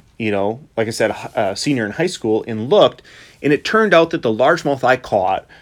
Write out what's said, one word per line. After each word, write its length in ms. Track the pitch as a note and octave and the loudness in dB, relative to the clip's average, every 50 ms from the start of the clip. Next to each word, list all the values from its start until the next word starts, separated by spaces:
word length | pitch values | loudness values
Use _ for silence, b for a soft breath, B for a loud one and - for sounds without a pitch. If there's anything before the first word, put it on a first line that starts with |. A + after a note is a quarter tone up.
| _ _ _ - | _ _ _ -6
you 120 | A#2 G#2+ | -4 -2
know, 300 | G2+ G2 G2 G#2 A2+ C3+ D#3 _ _ | -2 -2 -2 -2 -4 -6 -12 _ _
like 120 | A2+ A2 A2 | -4 -4 -4
I 20 | |
said, 200 | A2+ - A#2 G#2 | -2 -2 -2 -2
h-, 260 | G2+ - - - - | -2 -6 -10 -8 -4
uh, 180 | - G#2+ F#2+ G2 | -4 -2 -2 -4
senior 300 | - - D3 C#3+ B2 A2 | -4 -4 -2 -2 -2 -2
in 80 | G2+ | -4
high 140 | G#2+ - E3 | -4 -4 -4
school, 380 | F3+ F3 - - A2+ A2 G#2+ - - | -4 -4 -4 -2 -2 -2 -2 -2 -6
and 220 | A2+ A2 A2 C3 | -8 -8 -2 2
looked, 320 | G3+ G#3 D#3 A#2+ - - B B B B B B B B | 4 4 4 4 2 -4 B B B B B B B B
and 100 | - C#3 | 0 0
it 120 | D3 C3+ - | 0 0 0
turned 280 | - - G#3+ A3 G#3 | 0 0 2 4 6
out 180 | F#3 E3 E3+ E3 | 6 4 4 4
that 120 | - D#3+ | -2 -4
the 100 | - A#2+ | -2 -2
largemouth 500 | A2 G#2+ B2+ D3 F3 E3 - D3 C#3+ C3 | 0 2 2 2 2 0 0 -4 -4 0
I 140 | - B2+ B2+ | 2 0 0
caught 500 | B2+ - - A2+ G2+ F#2 F#2+ F#2+ - - b b b | 0 -2 -2 -2 0 0 0 -2 -4 -6 b b b